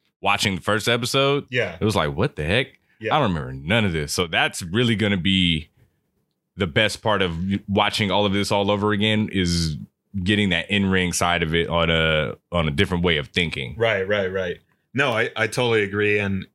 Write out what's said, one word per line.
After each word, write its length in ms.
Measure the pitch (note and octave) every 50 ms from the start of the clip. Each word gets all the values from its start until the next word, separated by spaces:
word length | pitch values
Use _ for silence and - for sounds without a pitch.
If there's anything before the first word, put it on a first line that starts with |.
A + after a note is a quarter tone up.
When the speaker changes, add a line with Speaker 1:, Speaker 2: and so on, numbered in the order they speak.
| _ _ _ _
Speaker 1:
watching 340 | - G2 G2+ G2+ - G#2 F#2+
the 60 | F2
first 260 | - - G#2 A2 - A#2+
episode, 580 | A#2 A#2 A#2+ A2+ - C3+ C#3 C#3 C#3+ C#3+ C#3 -
Speaker 2:
Yeah. 280 | B2+ B2 A2 F2+ E2+ E2+
Speaker 1:
it 60 | F#2+
was 100 | A2 G2
like, 200 | F#2+ D#2 D2 C#2
"What 200 | D#2 G#2+ D3 -
the 80 | - D2+
heck?" 240 | D#2 G2 B2 C3+ - - _ _ _ _ -
Speaker 2:
Yeah. 160 | A2 G#2+ C3+
Speaker 1:
I 40 | D#3
don't 140 | C#3 G#2 F2
remember 200 | D#2 C2+ B1+ C2
none 320 | C2+ C#2 D#2+ A2 A#2 G#2+
of 80 | G2 E2
this. 200 | D#2 D2 C#2+ -
So 140 | - A2 E2
that's 340 | E2+ A2+ D3 D3+ - -
really 340 | G2+ E2 F2 A2+ B2+ A#2 A#2
gonna 220 | G2 A2 G2+ G2+ F#2
be 520 | D#2+ G2 F#2+ F#2 F2+ F2 E2 D#2 D2+ _ _ _ _ _ _ _ _ _ _ _ _ _ _ _ _ _ -
the 120 | F2 G2+ E2
best 340 | C#2+ A#2+ A2 G2+ - -
part 200 | - A2+ G#2 F#2+ F#2+
of 120 | F2 E2 E2 F2+ F#2+ G2 G2+ - -
watching 420 | G2 G#2 G#2 G#2 - - A2 F#2+
all 140 | F2+ G2+ G#2
of 80 | G2+ G2
this 180 | G2+ G2+ -
all 180 | G#2+ G2+ G2+ G2+
over 200 | G#2 G2+ G#2 G#2
again, 380 | G#2+ G2+ G#2+ A2 G#2+ G#2+ G#2+ -
is 460 | - G2 F2+ F2 F2 E2+ E2 D#2+ D2+ C2 G1+ - _ _ _ _ - G2 F2+
getting 260 | F#2+ G#2+ G#2 G#2 F#2+
that 200 | F2 E2+ E2 -
in-ring 420 | G2+ G2+ G2 F#2+ F#2+ F#2 F2+ F2 E2
side 280 | - F#2 F2 F2 E2+ E2+
of 100 | D#2 D#2+
it 120 | E2+ E2 -
on 200 | D#2+ E2+ E2 E2
a, 460 | E2 E2 D#2+ D#2+ D#2 D#2 D2 A#1+ - - _ -
on 160 | F2 F2 D#2+ D#2
a 40 |
different 320 | D2 D2 G2+ F2+ F#2 F2 E2+
way 140 | F2 E2 D2
of 100 | C#2+ -
thinking. 460 | - F#2+ F2 D#2+ - C#2+ C2 B1 - A2
Speaker 2:
Right, 300 | A2+ A2+ G#2+ G2 F#2+ G2
right, 240 | G#2 G#2 F#2+ F#2
right. 280 | F#2+ F#2+ F#2 F2 F2 - _ _ _ _ _ _ -
No, 180 | B2 C#3+ C3+
I, 180 | A2+ A2 A#2+ - -
I 120 | A2 A2+ G#2+
totally 360 | - B2+ B2 A#2+ A#2 A2 G2+
agree. 340 | G2 G2 G#2 G#2 G#2 G#2 G#2
And, 300 | G2+ G2 G2 F#2+ - - _